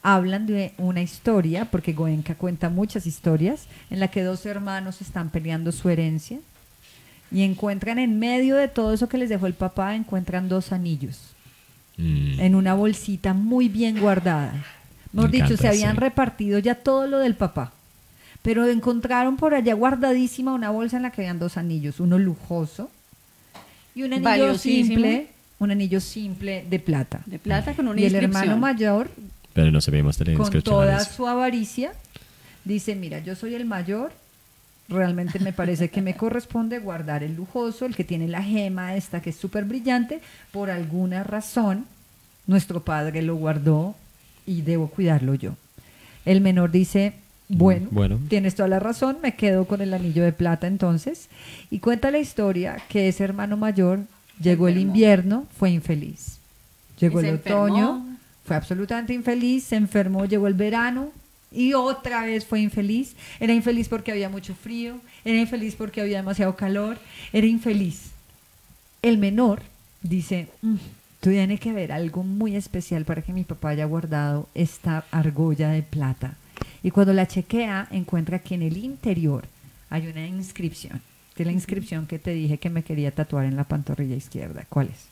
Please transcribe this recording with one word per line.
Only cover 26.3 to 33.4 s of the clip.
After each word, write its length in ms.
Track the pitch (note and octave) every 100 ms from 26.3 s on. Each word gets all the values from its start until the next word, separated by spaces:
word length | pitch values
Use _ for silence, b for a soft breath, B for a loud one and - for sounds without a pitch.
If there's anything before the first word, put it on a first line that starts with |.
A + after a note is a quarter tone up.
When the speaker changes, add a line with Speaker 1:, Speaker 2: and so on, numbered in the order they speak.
| F#3 G3 F#3+ F3
Speaker 1:
de 100 | F3+
plata. 420 | D#3+ D3 C3 - -
Speaker 3:
De 140 | D#3+
plata 340 | - - G#3+
con 140 | C#4+ B3+
una 120 | G3+
Speaker 1:
Y 20 |
el 80 | G3
Speaker 3:
inscripción. 320 | F#3+ F#3+ F#3+
Speaker 1:
hermano 160 | F#3+ A3
mayor, 480 | C4+ A#3+ G#3+ G3+ B3+ - G#3 - -
Speaker 2:
Pero 180 | - D#2
no 80 | D#2
sabíamos 380 | C#2+ D2 D2 D2
de 80 | E2
la 80 |
Speaker 1:
con 80 | D#2
Speaker 2:
inscripción, 340 | C#2+ - A3 G#3
Speaker 1:
toda 100 | C#3+ G3+
Speaker 2:
Vanessa. 160 | G#3
Speaker 1:
su 140 | - B3
avaricia, 640 | B3 B3+ A#3+ G#3 - C#4 - - - B B B B F#3+
dice, 280 | G#3 -
"Mira, 260 | G3+ E3+ D3+
yo 180 | D#3
soy 180 | F#3